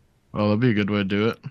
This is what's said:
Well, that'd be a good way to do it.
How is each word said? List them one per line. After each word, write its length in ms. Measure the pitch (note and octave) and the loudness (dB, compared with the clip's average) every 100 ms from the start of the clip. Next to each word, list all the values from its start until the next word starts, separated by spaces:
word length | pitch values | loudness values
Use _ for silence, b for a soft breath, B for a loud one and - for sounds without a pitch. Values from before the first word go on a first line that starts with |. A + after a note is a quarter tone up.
| _ _ _ | _ _ _
Well, 140 | - G#2 | -2 0
that'd 100 | G#2+ | 2
be 120 | B2 | 2
a 20 | |
good 160 | G2+ G2+ | 2 0
way 80 | G#2 | 0
to 60 | G2 | 0
do 240 | G2+ A2 | 0 0
it. 100 | - - | -2 -10